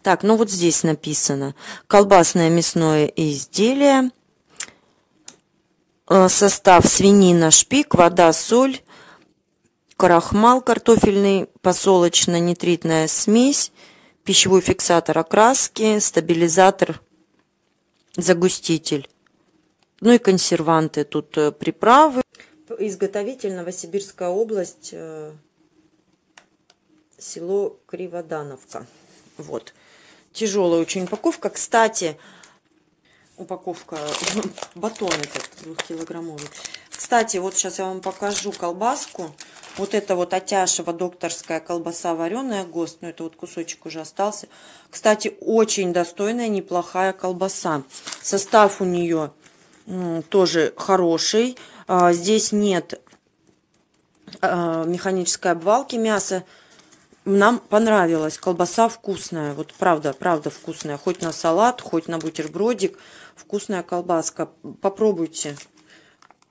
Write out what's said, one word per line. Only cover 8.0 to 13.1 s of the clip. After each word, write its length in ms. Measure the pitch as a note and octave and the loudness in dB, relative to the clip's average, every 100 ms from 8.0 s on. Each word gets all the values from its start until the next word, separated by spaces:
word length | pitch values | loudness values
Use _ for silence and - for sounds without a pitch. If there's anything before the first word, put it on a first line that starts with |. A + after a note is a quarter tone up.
| E3+ F3+ E3+ | 4 6 4
соль, 480 | D#3+ - A#3 C4+ B3+ _ - - _ _ _ _ _ _ _ _ - | 6 4 4 2 -4 _ -20 -20 _ _ _ _ _ _ _ _ 0
крахмал 680 | F3+ E3+ - G3+ A3+ B3+ | 4 4 2 2 4 4
картофельный, 840 | B3 A3+ - A3 G#3+ G3 G3+ F#3+ - _ | 2 0 4 4 4 2 2 0 -4 _
посолочно-нитритная 1500 | F#3 F3 G3 F#3 F3 - - E3+ F3 F3 F3 E3 E3 D#3+ | 2 4 4 4 4 0 0 0 -2 -2 -2 -2 0 0
смесь, 640 | D#3 | 4